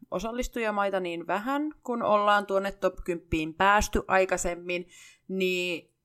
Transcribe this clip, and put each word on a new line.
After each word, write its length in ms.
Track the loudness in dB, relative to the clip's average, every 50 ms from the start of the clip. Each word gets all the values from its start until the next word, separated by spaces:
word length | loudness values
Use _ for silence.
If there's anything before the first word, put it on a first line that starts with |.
| -12 -8
osallistujamaita 880 | -6 -6 -6 -6 -6 -6 -6 -6 -4 -4 -2 -2 0 0 0 0 0 -2
niin 260 | -2 -4 -6 -6 -4
vähän, 460 | -4 -4 -4 -2 -2 -2 -2 -2 -4 -8 _
kun 200 | -8 -6 -4 -2
ollaan 440 | 2 2 2 4 4 4 4 4 2
tuonne 260 | 0 0 0 -2 -2
top 220 | -2 -2 -2 -2 -2 -2 -6
kymppiin 500 | -6 -6 -6 -4 -4 -2 -2 -2 -2 0
päästy 480 | 2 4 6 6 6 4 2 -2 -2 0 2
aikaisemmin, 800 | 4 4 4 2 0 -2 -2 -2 -6 -6 -6 -6 -6 -6 -6 -8 -16 -20 -20 -20 -20 _ _ -6
niin 600 | -4 0 0 0 0 0 -2 -4 -4 -6 -8 _ _ _ _